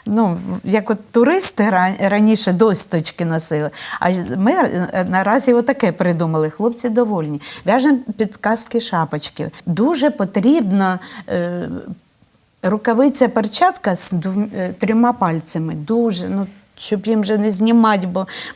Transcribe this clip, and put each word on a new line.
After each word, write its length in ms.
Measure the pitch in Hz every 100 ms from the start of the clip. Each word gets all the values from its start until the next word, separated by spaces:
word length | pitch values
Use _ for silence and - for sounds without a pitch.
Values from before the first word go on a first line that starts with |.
| -
ну, 320 | 208 214 175 190 180
як 260 | 196 214 214
от 220 | 208 -
туристи 520 | 233 240 370 370 -
ра-, 460 | 208 185 185 196 196
раніше 420 | 208 214 214 -
досточки 760 | 180 220 185 - 170 156 - 170
носили. 440 | 160 - 151 151 - - -
А 100 | 180 185 175 180
ми, 140 | 202
е, 540 | 370 262 180 180 190 185
наразі 440 | 185 196 254 262
отаке 380 | 240 240 277 196
придумали, 580 | 160 180 165 165 160 156
хлопці 380 | - 220 233 247
довольні. 500 | 226 226 196 151 147 - - 180
В'яжемо 340 | 240 285 262 254 214
підказки, 640 | 214 - 208 220 - 233
шапочки. 680 | 233 175 156 151 - - 151 - -
Дуже 440 | 170 254 320 285
потрібно, 880 | 294 196 202 220 320 202 196 190 180 - - -
е, 400 | 180 175 175 175 123 - 185 _ _ _ _ _ _
рукавиця, 640 | 190 214 226 226 277 - 247
перчатка 640 | 226 214 - 359 359 208 175
з 160 | -
двом-, 380 | 180 190 190 208 202
е, 180 | 185 180
трьома 340 | 202 220 240
пальцями. 600 | 240 180 165 160 165 160
Дуже, 560 | 160 147 226 233 180 -
ну, 180 | 196 196 - _ -
щоб 300 | - 208 208
їм 140 | 220
вже 160 | 202 214
не 140 | 214
знімати, 560 | 190 220 233 220 202 180
бо 200 | 185 190 - -